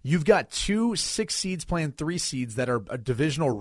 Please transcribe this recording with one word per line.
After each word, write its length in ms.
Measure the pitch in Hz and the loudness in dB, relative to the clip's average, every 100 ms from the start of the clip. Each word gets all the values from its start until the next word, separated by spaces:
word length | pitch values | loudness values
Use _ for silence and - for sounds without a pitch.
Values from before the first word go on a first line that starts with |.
you've 220 | 131 170 151 | 0 2 6
got 260 | 196 117 | 4 4
two 440 | - - 208 233 196 | -4 0 2 2 0
six 380 | - - 220 - | -2 -2 -2 -2
seeds 300 | 190 185 - | -4 -4 -2
playing 280 | 175 156 | -2 -2
three 240 | - 151 175 | -2 -4 -2
seeds 360 | - 135 120 107 | -2 -4 -4 -2
that 140 | 123 | 0
are, 140 | 120 95 | 0 -2
uh, 80 | 123 | -6
divisional 580 | 113 117 156 139 147 107 | -2 0 0 2 0 0